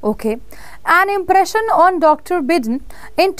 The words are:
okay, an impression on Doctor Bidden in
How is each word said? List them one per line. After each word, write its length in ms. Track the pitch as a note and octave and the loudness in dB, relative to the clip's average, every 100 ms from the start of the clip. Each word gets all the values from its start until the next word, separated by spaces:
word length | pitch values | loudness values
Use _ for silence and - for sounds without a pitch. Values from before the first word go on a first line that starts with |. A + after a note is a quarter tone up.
okay, 280 | G#3 G#3+ A3 A#3 - - - - - | -6 -4 -4 -6 -8 -16 -16 -8 0
an 180 | E4+ G4 | 2 2
impression 580 | G4+ F4+ F#4+ F#4 A4 A4+ | 0 2 2 4 0 0
on 260 | - E4 F4+ | 4 4 4
Doctor 380 | D#4 D4+ - F4+ C4 | 2 2 0 -4 0
Bidden 260 | E4+ A3 B3+ - - - - | 0 0 -4 -6 -16 -8 0
in 100 | F#4+ - | 0 2